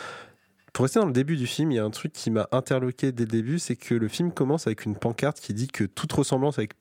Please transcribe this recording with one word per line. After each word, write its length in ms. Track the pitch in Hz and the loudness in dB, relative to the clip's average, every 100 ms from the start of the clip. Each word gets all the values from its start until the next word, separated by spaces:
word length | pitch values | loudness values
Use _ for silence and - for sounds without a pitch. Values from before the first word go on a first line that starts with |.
| - - - _ _ _ _ | -14 -14 -18 _ _ _ _
Pour 100 | - | 0
rester 160 | 131 233 | 2 4
dans 60 | 190 | 4
le 80 | |
début 240 | 127 139 156 | 4 2 0
du 100 | 120 | 0
film, 240 | - 156 | 0 2
il 40 | 120 | 2
y 40 | |
a 60 | 107 | 0
un 40 | |
truc 220 | - 156 | -2 -8
qui 180 | - 117 | -6 0
m'a 200 | 110 - | 0 2
interloqué 640 | 131 - 131 127 - 139 | 0 2 0 0 0 -2
dès 100 | 120 | 0
le 60 | 113 | 0
début, 300 | 113 113 170 | 0 0 -2
c'est 180 | - 123 | -2 -6
que 180 | - 120 | 0 0
le 140 | 107 | 0
film 240 | - 175 | 0 0
commence 340 | 175 135 156 - | 2 2 2 0
avec 160 | 107 | -4
une 140 | 107 104 | -4 -2
pancarte 420 | 117 113 139 - | -2 0 -2 -2
qui 140 | - | -6
dit 160 | 104 131 | -4 -4
que 160 | - 104 | -2 -4
toute 260 | - 156 | -4 -4
ressemblance 460 | - 139 131 147 127 | 0 2 2 0 0
avec 160 | 107 - | -6 -6